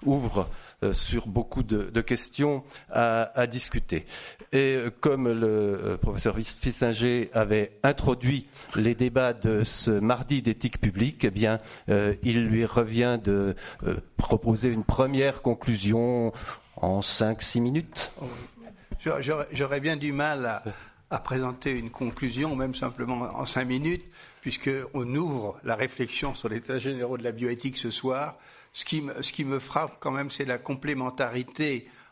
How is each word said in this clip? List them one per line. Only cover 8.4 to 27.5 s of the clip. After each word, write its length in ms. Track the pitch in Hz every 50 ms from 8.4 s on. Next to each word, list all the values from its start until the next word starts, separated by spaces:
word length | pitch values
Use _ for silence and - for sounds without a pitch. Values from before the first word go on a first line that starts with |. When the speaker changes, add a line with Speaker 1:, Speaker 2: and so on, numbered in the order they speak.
| - - - - - - -
Speaker 1:
les 200 | - 107 117 120
débats 380 | - 123 127 120 131 127 123 120
de 300 | - - 110 110 104 110
ce 280 | 113 - - - -
mardi 500 | 110 101 104 113 123 117 127 - 147 135
d'éthique 400 | 110 117 107 - - 123 - -
publique, 420 | - 110 87 95 113 139 151 - -
eh 60 | 113
bien, 300 | 92 101 113 110 110 113 - - - - - -
euh, 260 | 113 101 104 104 101 - -
il 240 | 123 113 117 117 110
lui 180 | 110 110 117
revient 540 | 110 - 123 117 110 113 117 120 123 123 120 104
de, 320 | 101 101 101 98 98 92 - - - - - -
euh, 140 | - - - - - - -
proposer 520 | - - 120 107 - 117 113 104 110 127
une 140 | 117 110 101
première 600 | - - - 131 131 139 131 135 139 135 - -
conclusion 920 | 127 117 - - - 117 101 95 101 110 117 117 123 123 120 117 113 95 - - - - - - _ _ -
en 220 | - 87 95 98
cinq, 400 | 101 - - - 113 110 110 107
six 180 | - - - 117
minutes. 520 | 120 123 135 160 165 - - - - - - - - 127 120 - 123 - - - - - - - - - - -
Speaker 2:
J'aurais, 480 | - 156 151 143 135 131 156 151 147 -
j'aurais 280 | 151 143 143 131 143 143
bien 180 | 139 156 160 147
du 140 | 143 147
mal 340 | 139 139 143 151 151 139 123
à, 180 | 117 110 104 - 110 101 - - - - _ _ _
à 80 | - 131
présenter 540 | - - 131 131 131 127 123 127 - 143
une 180 | 131 123 113 117
conclusion, 680 | - - 135 120 117 - 139 127 113 127 147 160 147
même 200 | 131 131 131 127
simplement 460 | - 135 131 120 - 123 120 127 120
en 260 | 123 - 98 117 131 -
cinq 180 | - 131 127
minutes, 400 | 123 127 131 147 160 175 175 170 - - - - - - -
puisqu'on 760 | - 127 107 - - 135 135 135 131 - - 139 123 120 127
ouvre 440 | 147 175 170 139 127 107 101 - - -
la 120 | - 117
réflexion 600 | 104 123 131 - - 127 113 - - - 143 -
sur 140 | - - 110
l'état 280 | 107 113 120 - 131 131
général 400 | 117 135 135 127 123 120 127 120
de 60 | 117
la 80 | 123
bioéthique 480 | 113 113 123 120